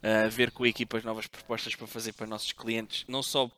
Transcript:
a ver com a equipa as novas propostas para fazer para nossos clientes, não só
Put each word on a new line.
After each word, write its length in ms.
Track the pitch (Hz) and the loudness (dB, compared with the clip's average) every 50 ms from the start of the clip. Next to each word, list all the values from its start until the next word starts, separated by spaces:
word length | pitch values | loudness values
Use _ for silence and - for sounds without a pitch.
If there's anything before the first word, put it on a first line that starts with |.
| - | 2
a 240 | 107 110 107 110 | 4 6 6 6
ver 240 | 110 110 120 123 117 | 4 4 4 2 2
com 140 | - - 123 | 2 2 2
a 20 | |
equipa 300 | 120 - - 117 - 117 | 2 4 2 -2 -2 -2
as 80 | 113 113 | -2 -2
novas 220 | 113 110 110 104 | -4 -6 -6 -8
propostas 480 | - - - - - 117 110 - 113 - | -10 -12 -16 -6 -4 -4 -4 -2 -6 -6
para 120 | - 120 | -8 -8
fazer 240 | 107 - 113 113 110 | -10 -8 -6 -6 -6
para 160 | 104 - 110 | -6 -6 -6
nossos 240 | 110 110 107 - - | -6 -6 -4 -4 -6
clientes, 540 | - - - 113 113 113 110 104 - - - | -6 -6 -2 -2 0 -2 -2 -4 -6 -8 -6
não 160 | - 127 135 135 | -4 -4 -2 -2
só 260 | - - 139 131 120 - | 0 2 2 2 2 -2